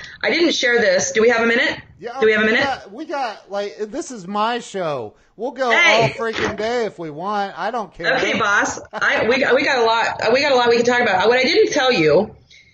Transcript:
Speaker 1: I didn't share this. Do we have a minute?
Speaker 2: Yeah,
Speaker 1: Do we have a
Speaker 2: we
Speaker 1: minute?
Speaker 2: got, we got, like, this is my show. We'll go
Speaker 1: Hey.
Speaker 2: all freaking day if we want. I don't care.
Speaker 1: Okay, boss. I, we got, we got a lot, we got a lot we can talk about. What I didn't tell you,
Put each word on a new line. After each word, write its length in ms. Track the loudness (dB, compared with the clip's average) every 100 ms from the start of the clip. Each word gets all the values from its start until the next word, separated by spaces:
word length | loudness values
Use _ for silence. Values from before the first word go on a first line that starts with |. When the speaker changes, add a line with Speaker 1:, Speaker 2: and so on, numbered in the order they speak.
| -16 -6
Speaker 1:
I 60 | -2
didn't 220 | 2 2
share 260 | 2 2 2
this. 320 | 4 2 0
Do 100 | 2
we 80 | 4
have 120 | 4
a 40 | 2
minute? 320 | 2 0 -4 -12 -16
Speaker 2:
Yeah, 200 | -12 0
Speaker 1:
Do 60 | 2
we 40 |
have 80 | 2
a 40 | 2
Speaker 2:
we 60 |
Speaker 1:
minute? 120 | 2 0
Speaker 2:
got, 260 | -4 -10
we 140 | -14 -8
got, 460 | -6 -6 -8 -10
like, 260 | -6 -6 -8
this 320 | -10 -8 -10
is 160 | -12 -6
my 320 | -2 -2 -2
show. 560 | -6 -6 -4 -4 -8 -14 _ -10
We'll 140 | -8
go 200 | -2 0
Speaker 1:
Hey. 320 | 2 4 4
Speaker 2:
all 60 | 2
freaking 460 | 0 -6 -4 -4 -4
day 280 | -4 -2 -4
if 120 | -6
we 100 | -12
want. 480 | -8 -6 -4 -4 -6
I 140 | -6
don't 200 | -6 -8
care. 220 | -6 -2 -2
Speaker 1:
Okay, 200 | 0 0
boss. 420 | 0 0 0 -6 -12
I, 360 | -4 -2 0 0
we 120 | 0
got, 160 | 2 2
we 80 |
got 160 | 2 2
a 40 | 2
lot, 480 | 2 0 -2 0
we 80 | 2
got 100 | 2
a 40 | 2
lot 140 | 4
we 80 | 2
can 80 | 2
talk 160 | 2
about. 260 | 2 2 2
What 100 | 2
I 40 |
didn't 280 | 2 2 2
tell 180 | 2 2
you, 440 | 2 4 4 2 -6 _ -20 _